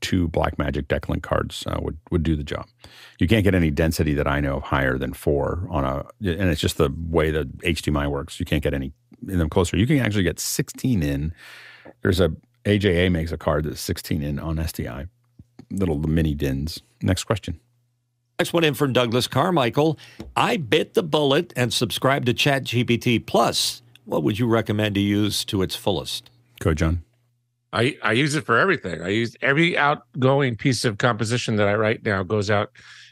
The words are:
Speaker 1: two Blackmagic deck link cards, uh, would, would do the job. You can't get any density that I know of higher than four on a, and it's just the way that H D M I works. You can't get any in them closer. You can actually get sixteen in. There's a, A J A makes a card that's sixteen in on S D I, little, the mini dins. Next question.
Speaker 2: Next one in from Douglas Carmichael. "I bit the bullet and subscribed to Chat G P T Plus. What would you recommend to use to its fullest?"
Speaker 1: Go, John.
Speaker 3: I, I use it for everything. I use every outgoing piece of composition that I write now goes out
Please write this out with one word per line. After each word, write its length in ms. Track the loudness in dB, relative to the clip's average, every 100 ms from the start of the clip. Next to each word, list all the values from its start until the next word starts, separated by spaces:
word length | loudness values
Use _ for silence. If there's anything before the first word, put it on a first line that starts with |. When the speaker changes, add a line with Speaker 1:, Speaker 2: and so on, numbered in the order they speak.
Speaker 1:
two 280 | -2 0 2
Blackmagic 580 | 0 -2 -2 -4 -4 -2
deck 220 | -2 -2
link 160 | -6
cards, 400 | -2 -4 -4 -8 -6
uh, 140 | -6
would, 160 | -6 -10 -4
would 120 | 0
do 140 | 0 -2
the 80 |
job. 220 | -4 -10 -10 _ -20 -20 -20 -2
You 80 | 2
can't 160 | 4
get 140 | 4 4
any 140 | 2
density 440 | 2 0 2 0
that 140 | 0 0
I 100 | 0
know 180 | -2 -4
of 40 |
higher 360 | -2 0 0 -2
than 160 | -4
four 520 | -4 -2 0 -2 -4 -4
on 160 | -2
a, 120 | -2 -4 -8 -6
and 280 | -4 0 0
it's 120 | 2
just 160 | 0 0
the 180 | 0 0 -2
way 240 | 0 0
that 160 | 0 -4 -4
H 180 | -4 -2
D 80 | -2
M 60 | 0
I 100 | 0
works. 320 | -4 -8 -8
You 80 | -2
can't 160 | -2
get 100 | 0
any 200 | -2 -6 -12 _ -16 -4
in 100 | 0
them 100 | 2
closer. 280 | 2 2 2
You 100 | 2
can 120 | 2
actually 240 | 2 0
get 160 | -2 -2
sixteen 640 | -4 -4 -6 -4 0 0
in. 320 | 0 -2 -4 -8 -16 -20 -20 -20 -20 -2
There's 180 | 0 2
a, 120 | 2 0 _ _
A 140 | 0 2
J 280 | 4 4 2
A 40 |
makes 220 | 2 -2
a 40 | -4
card 280 | -2 0
that's 160 | -2 -6
sixteen 420 | -6 -6 -4 -4
in 160 | -2 -4
on 200 | -4 -4
S 140 | -4
D 140 | -6 -8
I, 200 | -8 -12 -16 _ -20 -20 -20 -10
little, 280 | -2 -2 0
the 100 | 0
mini 260 | 2 0
dins. 480 | 0 -2 -2 -6 -8 -16 _
Next 240 | -2 -2
question. 340 | -2 -4 -6 -12 _ _ _ _ _ _ _ -4
Speaker 2:
Next 140 | 0
one 120 | 2
in 100 | 2
from 180 | 2 2
Douglas 340 | 2 2 2 0
Carmichael. 720 | 0 2 2 2 2 2 0 -10 -20 -20 -6
"I 200 | -2 -2
bit 360 | 0 0 2
the 80 | -2
bullet 500 | 0 2 4 2 0 -2
and 160 | -2
subscribed 540 | 0 -2 0 0 2 0
to 80 |
Chat 300 | 2 2 0
G 200 | 0 0
P 140 | 2 2
T 200 | 2 0
Plus. 640 | 2 2 2 0 -2 -6 -16 -20
What 180 | -6 -2
would 140 | 0 0
you 80 | 2
recommend 480 | 2 2 0 0 2
to 40 |
use 440 | 2 2 0 -2 -2
to 160 | -2
its 120 | -2
fullest?" 560 | -2 -2 -2 -4 -10 -12 _ _ -2
Speaker 1:
Go, 140 | 0
John. 280 | 2 2 0 -6 _ _ _ _ _ _
Speaker 3:
I, 220 | 0 0 0
I 100 | 0
use 220 | 2 2
it 100 | 0
for 140 | 2 2
everything. 420 | 4 0 -4 -6
I 80 | -2
use 260 | 0 -2 -2
every 380 | 0 2 2 2
outgoing 800 | 0 0 -6 0 2 4 2 0
piece 280 | 0 0
of 140 | 0 0
composition 580 | 0 0 -2 -2 0 2
that 120 | 2
I 60 |
write 300 | 2 0 0
now 180 | -2 -2
goes 280 | 0 0 2
out 200 | 0 -2 -8 -20 -20 -20